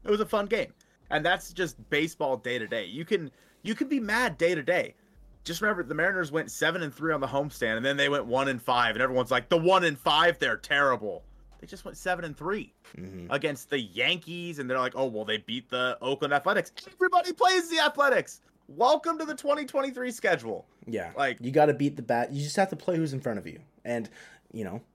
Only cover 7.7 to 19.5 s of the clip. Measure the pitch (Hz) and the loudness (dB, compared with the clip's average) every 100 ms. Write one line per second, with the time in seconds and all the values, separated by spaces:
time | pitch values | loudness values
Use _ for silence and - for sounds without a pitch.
7.7 | 113 131 139 139 143 117 123 135 123 - | 0 0 2 2 2 0 0 0 -2 0
8.7 | 123 117 107 131 127 123 123 - 170 165 | 2 2 2 2 2 2 0 4 4 6
9.7 | 185 170 143 170 151 170 170 135 110 - | 6 4 0 2 4 4 4 -2 -2 0
10.7 | 143 139 120 104 85 - - - - - | 4 4 2 -2 -8 -12 -20 -20 -20 -18
11.7 | 190 185 156 185 180 165 143 156 208 - | -16 -14 -8 -4 -2 -4 -8 -6 -4 -6
12.7 | _ - - 92 95 87 139 151 139 - | _ -20 -16 -14 -12 -4 -2 -2 -6 -6
13.7 | 143 107 95 131 175 160 175 175 151 127 | -6 -4 -2 0 0 -6 -10 -8 -8 -4
14.7 | 131 127 131 135 107 107 107 - 120 120 | -2 -2 -2 -2 -2 -4 -4 -4 -10 -6
15.7 | 127 127 - 127 139 147 143 180 208 - | -2 -2 -2 -4 -2 0 0 2 -2 -2
16.7 | - - - 370 359 359 330 359 370 339 | -14 -20 -2 2 4 2 2 4 4 2
17.7 | 330 294 294 285 220 - - _ _ - | 0 0 2 4 4 0 -14 _ _ -20
18.7 | 143 240 302 330 320 311 294 285 | 2 4 4 2 -4 -4 -4 -2